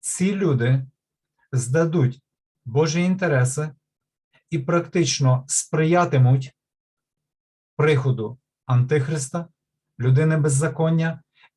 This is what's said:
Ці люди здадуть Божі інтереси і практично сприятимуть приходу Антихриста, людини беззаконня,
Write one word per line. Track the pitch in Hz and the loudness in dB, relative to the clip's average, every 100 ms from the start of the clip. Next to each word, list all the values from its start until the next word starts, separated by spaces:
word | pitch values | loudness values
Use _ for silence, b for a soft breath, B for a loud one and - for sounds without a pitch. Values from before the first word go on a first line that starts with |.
Ці | - - 185 | -10 -4 -2
люди | 196 180 127 120 135 131 _ _ _ _ _ _ | 0 0 0 0 0 -2 _ _ _ _ _ _
здадуть | 131 113 147 170 170 131 - _ _ _ _ | -6 -2 0 0 2 0 -2 _ _ _ _
Божі | - 120 156 160 | -6 0 0 0
інтереси | 180 185 175 139 127 - 151 - _ _ _ _ _ b _ | 0 0 0 2 0 -2 -8 -10 _ _ _ _ _ b _
і | 160 | -6
практично | 135 170 170 180 151 - 135 127 - | 0 -2 0 -2 -2 0 2 2 0
сприятимуть | - - 156 160 175 170 139 127 135 131 _ _ _ _ _ _ _ _ _ _ _ _ - | -6 -4 -2 2 2 2 4 4 4 -2 _ _ _ _ _ _ _ _ _ _ _ _ -2
приходу | 151 143 127 127 107 - _ _ - | 0 2 0 -2 -4 -10 _ _ -2
Антихриста, | 123 123 151 135 156 131 175 170 _ _ _ _ _ | 0 2 0 0 -4 -6 -8 -10 _ _ _ _ _
людини | 123 131 156 160 | 2 2 2 2
беззаконня, | 147 135 160 160 160 165 165 165 _ b b | 0 0 -2 -2 0 0 -2 -6 _ b b